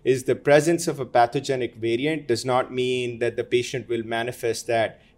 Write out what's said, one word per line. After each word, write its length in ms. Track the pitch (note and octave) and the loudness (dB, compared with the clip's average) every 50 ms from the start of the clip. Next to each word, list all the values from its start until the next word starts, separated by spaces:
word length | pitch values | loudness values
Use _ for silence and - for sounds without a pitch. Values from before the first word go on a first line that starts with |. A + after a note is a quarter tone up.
| - | 0
is 180 | B2 C3 B2+ - | 2 2 2 2
the 120 | - B2 | 0 -2
presence 520 | - - D3 C#3+ D3+ D3 E3+ F3 E3+ E3+ | 0 4 6 6 6 6 4 0 0 0
of 140 | E3+ D3 C#3 | -4 -4 -4
a 40 | B2+ | -8
pathogenic 720 | A2+ - A#2+ A#2+ A#2+ - C#3+ C#3+ C#3 C3+ B2+ A#2+ A2+ - | 0 4 4 4 4 2 -4 -2 -2 -2 -2 -2 -6 -6
variant 540 | A2+ A2 A#2 A#2 A#2+ C#3 D3+ D#3+ D3+ D3+ C#3 | -4 -2 -2 0 0 0 -2 -2 -4 -2 -2
does 160 | A#2 A2 A#2+ | -2 0 0
not 260 | B2+ B2+ B2+ B2+ - | 0 0 0 0 0
mean 480 | B2+ B2+ B2 B2+ B2+ B2+ B2 A#2+ A#2+ A2+ | -2 -2 0 0 0 -2 -2 -4 -4 -2
that 160 | A#2+ A#2 G#2+ | -2 -2 -2
the 80 | A#2+ A2+ | -4 -2
patient 460 | - B2+ B2 A#2+ - - B2+ A2 - | 0 0 0 0 -2 -6 -8 -4 -4
will 140 | A#2+ A#2 A2 | -4 -4 -4
manifest 640 | A2+ A2+ A#2 A#2 B2 A#2+ - - A#2 G#2+ - - | -4 -4 -4 -4 -4 -6 -4 -4 -4 -4 -4 -2
that 340 | - A#2 A2+ A2 G2 - - _ _ _ | 0 0 0 0 0 -4 -12 _ _ _